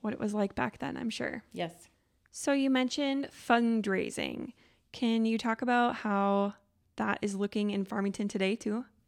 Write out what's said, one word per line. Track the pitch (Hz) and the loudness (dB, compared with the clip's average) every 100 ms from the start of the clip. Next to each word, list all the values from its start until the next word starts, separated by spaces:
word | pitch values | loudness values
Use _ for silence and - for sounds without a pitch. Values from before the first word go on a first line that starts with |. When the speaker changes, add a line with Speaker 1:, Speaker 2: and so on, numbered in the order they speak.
Speaker 1:
what | 220 | -8
it | - | -4
was | 208 | -4
like | 208 196 - | -2 -2 -2
back | 226 - | -4 -4
then, | 262 - | -8 -6
I'm | 233 | -6
sure. | - - - - | -4 -6 -8 -10
Speaker 2:
Yes. | - 170 - - _ _ _ _ | -6 -6 -8 -20 _ _ _ _
Speaker 1:
So | - - | -6 0
you | 277 269 | 2 4
mentioned | 254 254 - 277 269 277 | 4 2 0 0 0 -4
fundraising. | - - 240 233 226 208 190 - - 67 - - - _ _ _ | -4 2 4 4 2 2 0 0 -4 -4 -6 -10 -12 _ _ _
Can | - 233 226 226 | -2 2 4 2
you | 226 | 0
talk | 233 226 | 0 -2
about | 247 240 240 240 | 2 4 4 2
how | 214 202 196 202 202 202 _ _ _ - | 0 2 4 4 2 -2 _ _ _ -4
that | 214 202 | -2 0
is | 208 196 | -2 -2
looking | 202 220 208 | -2 0 0
in | 202 190 | 0 -2
Farmington | 214 202 190 202 | 0 0 0 -2
today, | 190 190 226 | 0 0 0
too? | 214 214 - _ | -2 -4 -6 _